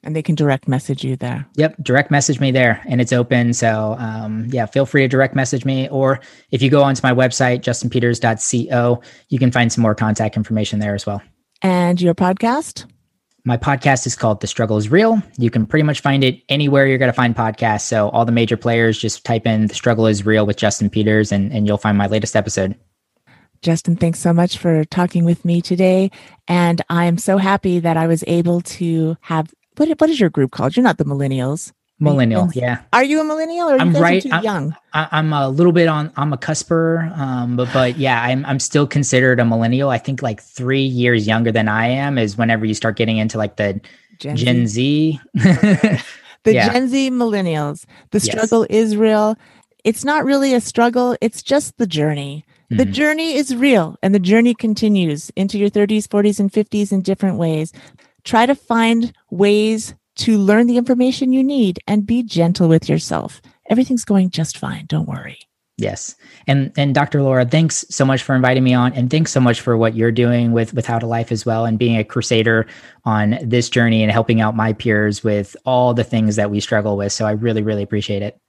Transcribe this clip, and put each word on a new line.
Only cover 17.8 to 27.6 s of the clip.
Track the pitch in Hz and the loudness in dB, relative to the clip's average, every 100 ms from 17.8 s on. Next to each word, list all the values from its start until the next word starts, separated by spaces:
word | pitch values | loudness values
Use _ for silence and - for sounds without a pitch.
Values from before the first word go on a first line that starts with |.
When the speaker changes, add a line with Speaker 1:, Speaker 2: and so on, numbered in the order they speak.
Speaker 2:
So | - 110 104 | 0 0 0
all | 117 | 0
the | 117 | 2
major | 117 113 113 | 2 0 0
players, | 120 117 113 113 | 0 2 2 0
just | 110 - | -6 -6
type | - 113 113 | -4 -2 0
in | 110 107 | 0 -2
The | |
Struggle | - 123 113 113 | 0 -2 2 2
Is | 104 | 2
Real | 101 110 104 | 2 2 2
with | 101 | 0
Justin | 107 - 101 | -2 0 -2
Peters | 110 107 107 107 | 0 2 2 2
and, | 101 98 | -2 -2
and | 110 104 | -2 -2
you'll | 104 | 0
find | 110 101 | 0 0
my | 101 | 0
latest | 107 110 113 | -2 0 -2
episode. | 104 - 95 - _ _ _ _ _ _ _ _ | -2 -4 -4 -6 _ _ _ _ _ _ _ _
Speaker 1:
Justin, | 170 165 - | -2 -2 0
thanks | 170 170 165 | 0 -2 0
so | 170 | 0
much | 170 180 - | 2 0 -2
for | 175 156 156 | 0 0 0
talking | 180 180 175 | -2 -2 0
with | 170 170 | 0 0
me | 175 170 | 0 -2
today. | - 180 185 185 190 - - _ - | -2 0 2 2 0 -6 -20 _ -4
And | 175 175 170 - | 0 2 0 -2
I | 170 | -2
am | 175 170 | 0 0
so | - 196 | 0 0
happy | 190 196 | 2 0